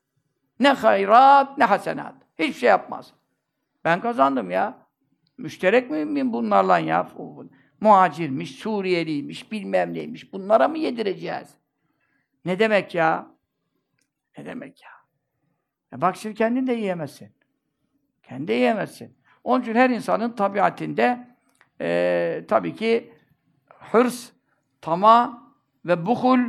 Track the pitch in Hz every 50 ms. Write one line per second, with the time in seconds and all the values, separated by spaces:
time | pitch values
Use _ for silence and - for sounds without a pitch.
0 | _ _ _ _ _ _ _ _ _ _ _ _ 233 285 269 - - 220 214 196
1 | 196 190 214 233 269 269 277 277 277 277 269 - 269 - 202 185 - 160 160 143
2 | 143 - - - _ _ _ - 160 156 151 - - 240 202 180 - - - 120
3 | - - _ _ _ _ _ _ _ _ _ _ _ _ _ _ _ 160 165 185
4 | 190 233 240 233 269 277 277 254 214 180 180 190 190 214 - - _ _ _ _
5 | _ _ _ _ _ _ _ - - 156 - - - 185 202 247 254 247 302 311
6 | 302 294 294 285 269 254 220 233 233 220 202 196 190 190 185 175 165 160 160 165
7 | - - - - - - - - - - _ _ _ _ _ _ - 214 214 190
8 | 185 175 143 151 170 147 131 143 160 - - - - 208 220 202 190 185 180 170
9 | 165 160 156 143 147 143 - - - - 220 214 196 - - 185 87 85 85 82
10 | 78 78 76 - - - - 196 190 196 214 233 262 285 311 320 320 277 254 233
11 | 220 202 180 165 165 175 - - - - _ _ _ _ _ _ _ _ _ _
12 | _ _ _ _ _ _ _ _ _ 170 185 185 220 220 214 196 185 - - 180
13 | 165 160 165 180 - - _ _ _ _ _ _ _ _ _ _ _ _ _ _
14 | _ _ _ _ _ _ _ - 143 151 - - - - - _ _ - - -
15 | _ _ _ _ _ _ _ _ _ _ _ _ _ _ _ _ _ _ - 143
16 | 147 180 185 180 - 214 214 - 226 226 240 254 262 254 247 233 220 196 180 170
17 | 156 131 - - 110 98 _ _ _ _ _ _ _ _ _ _ _ _ _ _
18 | _ _ _ _ _ _ - 127 143 175 220 247 247 240 226 208 170 151 - -
19 | 120 113 _ _ _ _ _ _ _ - 240 254 226 220 220 233 254 254 254 214
20 | - - 180 190 - 165 - - 202 196 196 202 185 175 170 - 165 156 151 147
21 | 226 247 247 247 - - _ _ _ _ _ _ _ _ _ _ - 170 175 175
22 | 175 180 180 175 175 170 160 160 160 - 214 220 - 170 151 - 214 226 226 233
23 | - - - _ _ _ _ _ _ _ _ _ _ _ _ _ - - - 214
24 | 247 247 233 - - - _ _ _ _ _ _ _ _ _ _ - - 160 175
25 | 196 214 226 233 240 247 - - - _ _ _ _ _ _ _ - 156 175 170
26 | 165 185 240 - - 254 254 254 247